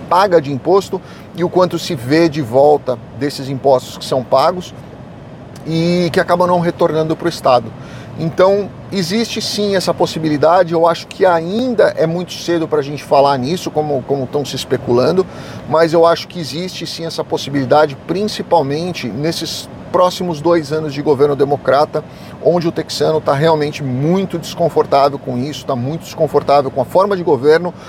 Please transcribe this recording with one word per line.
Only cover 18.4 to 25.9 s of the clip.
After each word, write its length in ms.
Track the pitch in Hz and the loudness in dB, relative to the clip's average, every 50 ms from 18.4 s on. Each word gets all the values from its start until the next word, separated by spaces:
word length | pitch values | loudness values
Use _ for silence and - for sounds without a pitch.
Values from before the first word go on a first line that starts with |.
| - - 170 170 139 135 143 156 170 180 170 - - 120 | -2 0 0 2 2 0 -2 -4 -4 -6 -6 -6 -8 -6
nesses 600 | 95 127 147 165 165 - 165 156 - - - - - - - - | -6 -4 -4 -4 -4 -4 -6 -8 -8 -10 -12 -14 -16 -16 -8 -2
próximos 500 | - 175 180 180 180 - 185 175 165 147 | 2 2 2 2 2 -2 -4 -4 -4 -2
dois 320 | 147 170 170 170 151 135 | 2 2 2 2 0 -2
anos 220 | 156 160 160 151 135 | -4 -4 -4 -4 -6
de 80 | 143 | -2
governo 320 | 143 156 139 123 143 147 143 | 0 0 4 4 4 2 4
democrata, 720 | 135 139 135 147 120 - - 131 139 151 151 - 156 - - - - - - - - - | 2 0 0 0 0 2 2 4 4 2 2 -2 -6 -6 -8 -14 -18 -18 -18 -14 -2 0
onde 240 | 143 170 180 156 165 | 2 2 2 0 -2
o 20 | |
texano 500 | - - - - - - 147 156 156 151 | -2 -4 -6 -6 -4 -2 0 0 0 0
tá 140 | - 147 143 | 0 0 0
realmente 480 | 139 156 165 160 156 147 147 143 - | 2 4 2 2 2 0 -2 -4 -6
muito 560 | 151 131 123 127 143 160 180 196 190 185 - 165 | -6 -4 -2 0 0 0 2 0 0 -2 -6 -8
desconfortável 800 | - - - - 170 156 - 156 151 - - 139 139 143 139 135 | -8 -8 -4 -2 -2 0 2 0 0 2 4 4 4 2 2 -2
com 180 | - 135 123 | -6 -6 -4
isso, 300 | 123 127 151 139 - - | -4 -4 -4 -8 -8 -6
tá 80 | - 139 | -4 -4
muito 280 | 120 120 135 | -4 -4 -4